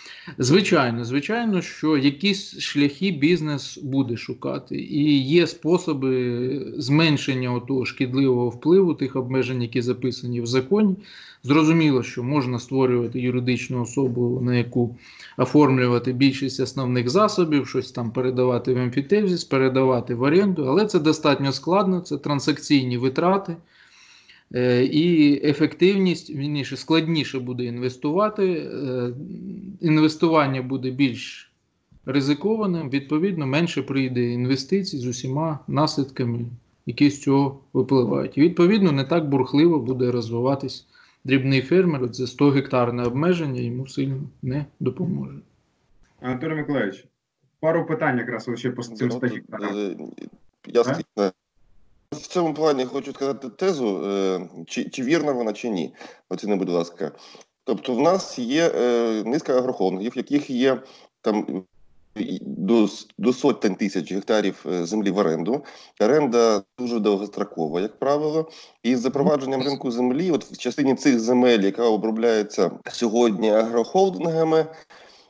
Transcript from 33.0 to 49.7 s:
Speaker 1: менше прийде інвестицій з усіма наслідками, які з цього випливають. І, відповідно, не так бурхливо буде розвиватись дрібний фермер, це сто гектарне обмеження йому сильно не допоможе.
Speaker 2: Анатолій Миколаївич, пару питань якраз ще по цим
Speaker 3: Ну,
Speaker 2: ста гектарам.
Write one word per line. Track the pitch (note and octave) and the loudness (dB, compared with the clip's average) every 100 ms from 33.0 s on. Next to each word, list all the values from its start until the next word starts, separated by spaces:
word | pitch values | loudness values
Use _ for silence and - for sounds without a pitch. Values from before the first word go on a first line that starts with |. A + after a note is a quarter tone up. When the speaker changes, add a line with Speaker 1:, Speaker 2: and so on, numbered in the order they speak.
| C#3 D#3 G3 E3+ C3+ | -2 -2 0 -2 -2
Speaker 1:
менше | C#3+ E3+ D3 | 0 0 -2
прийде | - C#3 C3 B2 A#2+ | -4 -2 -2 0 -2
інвестицій | A#2+ B2 C3 - G3 F#3 D3 | 0 0 -2 0 -2 -2 -6
з | B2 | -6
усіма | A#2 C3 C#3 D#3+ - - | -6 -6 -4 -4 -6 -4
наслідками, | C3+ D3+ - C3 - A#2+ A#2 A#2 - _ _ - | -2 0 0 -4 -4 -4 -4 -8 -12 _ _ -8
які | A#2+ C#3+ | 2 2
з | - | 2
цього | C#3+ C#3 C#3 - _ | 0 2 2 -4 _
випливають. | C3+ B2+ C3+ A#2+ C#3 - - | -2 2 2 2 0 -2 2
І, | |
відповідно, | E3+ F3 F3 G#3+ F#3+ | 2 4 4 4 4
не | C#3 | 2
так | C3+ E3+ D3+ | 0 0 2
бурхливо | C3+ B2 C#3 E3+ D#3 | 0 2 4 4 4
буде | A#2 B2+ B2+ | -2 -2 0
розвиватись | A#2+ A2 A#2 B2+ C#3 C3 - _ _ _ _ C3 | -2 -4 -2 0 -2 -4 -12 _ _ _ _ 0
дрібний | C3+ C3 C3+ | 0 2 0
фермер, | B2+ F3+ F3+ C#3+ B2+ | 2 2 4 0 -4
це | A#2 B2+ | -4 -6
сто | - C#3+ | 2 4
гектарне | C#3 C3+ B2+ A#2+ A#2+ | 4 2 0 0 0
обмеження | B2 B2+ E3+ F3 D3 B2 | -2 0 0 0 -2 -4
йому | A#2+ B2 C3+ | -6 -6 -8
сильно | - C3+ C3+ C#3+ - | -4 -4 -4 -8 -8
не | C3 C#3 D3 - | -6 -4 -6 -6
допоможе. | B2+ - F2 - C2+ C#2 - _ _ _ _ _ _ _ | -6 -4 -4 -4 -8 -14 -20 _ _ _ _ _ _ _
Speaker 2:
Анатолій | B2+ B2 D#3 | -8 -6 -4
Миколаївич, | D#3 C#3+ C#3 G2 F#2+ _ _ _ _ _ - | -6 -2 -2 -2 -6 _ _ _ _ _ -4
пару | D#3 E3 D#3 | 0 0 -2
питань | D#3 D3+ B2 | -2 0 -2
якраз | A2 A2+ B2 | -4 -6 -6
ще | A#2 C3 | -6 -4
по | B2 | -6
цим | A#2+ A2 B2 | -10 -4 -4
Speaker 3:
Ну, | |
Speaker 2:
ста | B2 B2+ | -2 -4
гектарам. | G#2+ - G#2+ G#2 | -6 -12 -8 -6